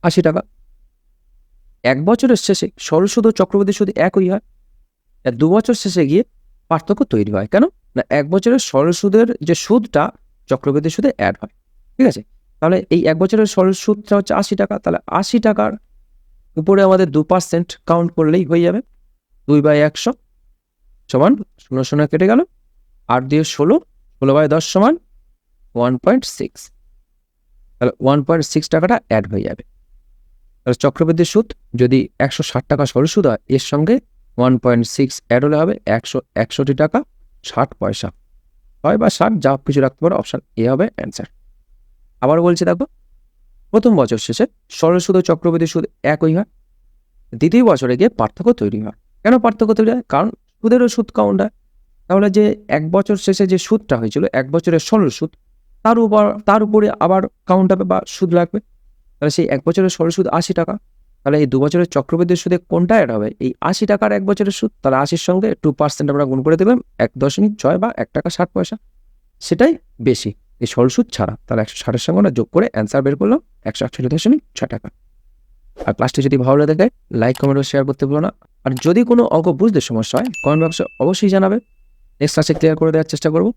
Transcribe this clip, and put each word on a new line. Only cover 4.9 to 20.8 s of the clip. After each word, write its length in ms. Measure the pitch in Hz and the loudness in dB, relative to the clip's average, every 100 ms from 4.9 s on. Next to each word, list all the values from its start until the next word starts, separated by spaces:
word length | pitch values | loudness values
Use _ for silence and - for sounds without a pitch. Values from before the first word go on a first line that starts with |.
| _ _ _ 131 | _ _ _ -8
আর 80 | 117 | 0
দু 60 | 156 202 | 2 2
বছর 200 | 220 233 | 2 -2
শেষে 200 | 202 175 143 | -2 -2 2
গিয়ে 120 | 170 - _ _ _ _ | 2 0 _ _ _ _
পার্থক্য 300 | 160 - 202 - | -6 -2 -2 0
তৈরি 180 | 110 104 98 | 0 0 -4
হয়। 120 | 107 | 0
কেন? 100 | 196 320 _ _ - | 2 0 _ _ -8
না, 40 | - 143 | -2 -2
এক 60 | 143 | 0
বছরের 280 | 190 233 247 - | -2 0 0 0
সরল 220 | 135 156 175 | 0 0 0
সুদের 280 | 202 208 233 240 151 | 2 2 2 -2 -4
যে 80 | 165 - | -4 0
সুদটা 380 | 226 220 143 160 _ _ _ _ | 0 0 -2 -2 _ _ _ _
চক্রবৃদ্ধি 420 | 131 143 143 156 - | -4 0 -2 -2 -2
সুদে 140 | 269 - | -2 0
অ্যাড 160 | 95 - | -4 -4
হয়, 120 | 214 _ _ _ _ - | -14 _ _ _ _ 0
ঠিক 120 | 254 | 0
আছে? 100 | - 107 _ _ _ | 0 -14 _ _ _
তাহলে 180 | 160 185 190 170 | 0 0 0 0
এই 60 | - | 2
এক 60 | 160 | 0
বছরের 260 | 190 220 214 | 0 2 0
সরল 200 | - 185 190 | 2 0 0
সুদটা 300 | - 208 - 202 | -2 -4 0 -2
হচ্ছে 140 | 196 - | 0 -2
আশি 120 | 202 196 | -2 -2
টাকা, 140 | 202 202 | -2 -2
তাহলে 160 | - 170 - - | -4 -4 -4 -4
আশি 180 | 196 233 220 | 0 0 0
টাকার 240 | 208 214 214 _ _ _ _ _ _ _ - | 0 -2 -4 _ _ _ _ _ _ _ -6
উপরে 220 | 160 196 190 | 2 4 6
আমাদের 200 | 190 180 143 | 4 2 0
দু 60 | 151 | 2
পার্সেন্ট 380 | 185 - 170 170 - - | 0 0 -4 -4 -10 -2
কাউন্ট 200 | 170 170 170 | 0 0 0
করলেই 260 | 156 170 151 | 0 0 0
হয়ে 140 | 170 170 | 0 2
যাবে, 120 | 196 - _ _ _ _ _ - | -2 -6 _ _ _ _ _ 0
দুই 120 | 147 147 | 2 4
বাই 120 | 147 151 | 2 2
একশো 220 | - 233 262 _ _ _ _ _ _ | 0 -6 -6 _ _ _ _ _ _